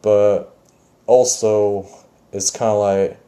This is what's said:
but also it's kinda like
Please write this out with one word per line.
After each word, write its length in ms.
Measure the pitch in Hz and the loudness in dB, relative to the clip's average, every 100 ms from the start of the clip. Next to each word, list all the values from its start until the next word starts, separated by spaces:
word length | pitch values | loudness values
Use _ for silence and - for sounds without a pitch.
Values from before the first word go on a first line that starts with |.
but 540 | 107 104 104 98 - _ _ _ _ _ - | 2 2 2 0 -6 _ _ _ _ _ 2
also 800 | 123 123 - 110 107 104 101 92 - _ _ _ | 2 2 -2 0 0 0 -2 -10 -20 _ _ _
it's 200 | 101 - | -8 -8
kinda 220 | - 113 | -4 -2
like 440 | 104 101 98 98 - | 0 0 0 -2 -6